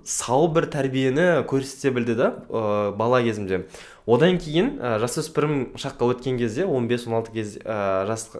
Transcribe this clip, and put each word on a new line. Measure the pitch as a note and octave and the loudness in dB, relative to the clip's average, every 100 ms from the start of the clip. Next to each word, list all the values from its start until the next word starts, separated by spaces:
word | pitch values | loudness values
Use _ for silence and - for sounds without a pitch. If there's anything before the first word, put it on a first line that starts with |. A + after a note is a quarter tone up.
сау | - - - B2+ E3+ | -8 -6 0 2 4
бір | D#3+ E3 | 2 0
тәрбиені | D3+ F#3+ C3+ C3 C3+ F3+ D#3 - | -2 -2 2 2 4 4 2 2
көрсете | C3+ C3+ - C#3 | -2 -2 -2 0
білді | A#2+ A#2 A2+ | 0 0 2
да, | C#3 - - | 0 -2 -6
ә, | A2+ G#2+ G#2 G#2 G2+ | -2 0 0 0 0
бала | A2+ B2+ | 2 4
кезімде. | A#2 G#2 F#2+ F#2 - - - - - | 2 0 -2 -4 -4 -14 -20 -6 2
Одан | A#2 E3+ F3+ | 6 6 4
кейін, | D#3 D#3 A#3+ - | 0 0 0 0
ә, | B2 A2 | -2 0
жасөспірім | A#2+ - D3 - D3 C#3+ A#2+ - | 0 -2 -4 -2 0 0 -4 -8
шаққа | C#3 - B2 | -8 0 0
өткен | B2 C3+ B2+ | 0 -2 0
кезде, | A#2 A2+ | 0 0
он | F#3+ C3 A#2 | 0 0 0
бес, | A#2+ A#2+ | -2 -2
он | |
алты | A2+ A2+ | -2 -2
кез, | A2 G#2 - | -4 -6 -8
ә, | - G#2+ G2 F#2+ G2 | -6 -2 0 0 0
жас, | A2 - | -4 -6